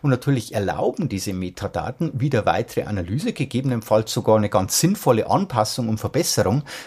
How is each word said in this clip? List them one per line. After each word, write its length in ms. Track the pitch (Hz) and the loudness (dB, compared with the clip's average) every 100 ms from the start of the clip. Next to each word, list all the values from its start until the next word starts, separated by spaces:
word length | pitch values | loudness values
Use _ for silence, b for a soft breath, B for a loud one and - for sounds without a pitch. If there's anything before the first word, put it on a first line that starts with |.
Und 80 | 147 | 0
natürlich 440 | 127 139 135 - | 2 2 0 0
erlauben 540 | 110 95 92 127 - 151 | -2 -2 0 0 0 -4
diese 240 | 98 104 | -4 -4
Metadaten 800 | 92 90 - 101 87 80 - 165 113 | -4 -6 -6 -6 -4 -6 -4 -4 -2
wieder 240 | 139 117 | 0 2
weitere 380 | 92 87 127 - | 2 0 -2 -4
Analyse, 480 | - 101 87 127 226 | -4 -4 -2 -4 -4
gegebenenfalls 800 | - 139 123 135 117 - 107 107 | -4 -4 -2 0 -2 2 2 2
sogar 240 | - 110 107 | 0 4 4
eine 140 | 104 | 4
ganz 280 | 104 95 - | 0 0 2
sinnvolle 520 | 170 208 143 113 - | 2 2 2 2 4
Anpassung 580 | 131 190 117 107 - 113 | 0 2 0 0 0 -2
und 80 | 110 | -2
Verbesserung 640 | 107 143 175 - 90 131 B B | -2 0 0 2 2 2 B B